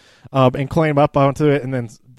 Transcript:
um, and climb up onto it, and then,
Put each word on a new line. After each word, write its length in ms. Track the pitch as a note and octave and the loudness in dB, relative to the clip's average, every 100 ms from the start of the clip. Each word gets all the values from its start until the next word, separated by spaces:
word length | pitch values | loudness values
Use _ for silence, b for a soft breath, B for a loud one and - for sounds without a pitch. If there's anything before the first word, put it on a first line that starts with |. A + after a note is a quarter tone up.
| b b b | b b b
um, 200 | C3+ B2+ C#3 | 0 0 0
and 140 | C3+ | -4
climb 280 | E3+ D#3 C#3+ | -2 0 2
up 200 | C#3+ C#3+ | 2 2
onto 300 | C#3 C3 D3+ | 0 0 0
it, 160 | C#3+ | 0
and 100 | B2+ | -2
then, 160 | C3 A#2 - _ | -8 -10 -14 _